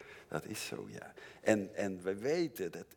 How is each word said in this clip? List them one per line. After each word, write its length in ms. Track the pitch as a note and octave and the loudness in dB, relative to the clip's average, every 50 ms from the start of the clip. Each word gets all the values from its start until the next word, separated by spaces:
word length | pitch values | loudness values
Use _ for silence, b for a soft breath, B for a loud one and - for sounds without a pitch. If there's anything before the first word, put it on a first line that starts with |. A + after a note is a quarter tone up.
| B B B B B | B B B B B
dat 180 | B - D#2 - | B -4 -4 -2
is 200 | - G#2+ - - | -2 -4 -4 -4
zo, 220 | - - A#1 - G2+ | -4 -4 -6 -6 -8
ja. 240 | - - - - - B B B B B | -10 -10 -12 -12 -14 B B B B B
En, 340 | B G#2 A2 G#2+ F#2+ - - | B 6 6 6 6 0 0
en 260 | F2 G2+ G2 F#2+ F2+ | 0 0 0 0 0
we 140 | F2 F#2+ G2 | 2 0 2
weten, 500 | G2+ A2 C#3 D#3+ F3+ E3+ D#3 - - F#2 | 2 2 2 4 4 2 0 0 -2 -2
het 300 | E2 E2 E2+ - - - | -2 -2 -6 -10 -12 -16